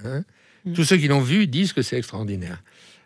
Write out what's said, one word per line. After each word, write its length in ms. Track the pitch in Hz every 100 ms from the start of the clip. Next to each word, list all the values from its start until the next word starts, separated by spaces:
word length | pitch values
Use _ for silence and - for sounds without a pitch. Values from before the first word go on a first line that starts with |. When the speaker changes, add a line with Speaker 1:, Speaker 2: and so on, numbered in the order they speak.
Speaker 1:
hein. 180 | 107 139 - _ _ _ 185
Speaker 2:
Mm. 60 |
Speaker 1:
Tous 100 | 170
ceux 120 | 156 185
qui 100 | 147
l'ont 120 | 143
vu 260 | 127 190 196
disent 260 | 135 190
que 80 | -
c'est 140 | 123 123
extraordinaire. 640 | - - 104 98 87 90 _ _ - -